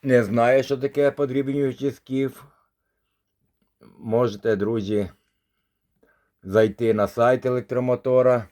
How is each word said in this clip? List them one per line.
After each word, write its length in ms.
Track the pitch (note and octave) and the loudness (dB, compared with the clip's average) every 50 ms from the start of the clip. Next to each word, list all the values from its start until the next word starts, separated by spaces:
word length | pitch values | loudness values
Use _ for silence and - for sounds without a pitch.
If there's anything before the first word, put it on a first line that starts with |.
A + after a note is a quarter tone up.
| - | 0
не 200 | C3+ B2+ B2 A2+ | 4 4 4 4
знає, 400 | G2 G#2 A#2+ A#2 A#2+ C3 C3+ B2+ | 2 0 2 2 4 4 2 2
що 140 | - C#3 B2+ | 0 -4 -4
таке 340 | B2+ C#3 - C#3+ C#3+ C#3+ | -4 -4 -2 0 0 0
подрібнювач 840 | C3+ - C#3+ C3+ B2+ C3+ C#3 C3+ C#3 C#3+ C#3+ C3+ B2 - C3+ C#3 C3 | 0 0 -4 -2 -2 -4 -2 -2 -2 -2 -2 -2 -4 -4 -6 -6 -6
Скіф, 480 | - _ - C3 C3 C3+ C3 C3 - - - _ _ _ _ _ _ _ _ _ _ _ _ _ _ _ _ _ _ _ _ _ _ _ _ _ _ - - - _ | -6 _ -8 -4 -4 -4 -4 -6 -12 -20 -20 _ _ _ _ _ _ _ _ _ _ _ _ _ _ _ _ _ _ _ _ _ _ _ _ _ _ -20 -20 -20 _
можете, 580 | - A2+ A2 A#2 B2+ A#2 G#2 G2+ - A2+ A2 | -10 -4 0 0 0 0 -2 -4 -2 -2 -2
друзі, 540 | G2 G2+ G#2 A#2 A2+ G2+ F#2+ G#2+ G#2 G2+ F2+ - _ _ _ _ _ _ _ _ _ _ _ _ _ _ _ _ _ _ _ _ _ _ _ _ _ _ | 0 0 -2 -2 -4 -4 -4 -4 -4 -4 -6 -10 _ _ _ _ _ _ _ _ _ _ _ _ _ _ _ _ _ _ _ _ _ _ _ _ _ _
зайти 500 | F#2 F#2+ G#2+ A2 A2 G2+ - A#2+ A2+ A2 | 0 2 2 2 2 0 -2 0 0 2
на 140 | G#2+ G2+ G2 | 0 0 -2
сайт 380 | - - A#2 A#2+ C3 B2 - | 0 0 2 2 2 0 -2
електромотора 1000 | B2+ B2+ B2+ G#2+ _ B2+ B2 B2 B2+ B2 A#2+ _ C3 B2+ B2+ B2+ B2+ B2+ A#2+ G#2+ - | -2 -4 -4 -6 _ -6 -4 -2 -2 -2 -2 _ 0 2 2 4 4 2 0 -2 -8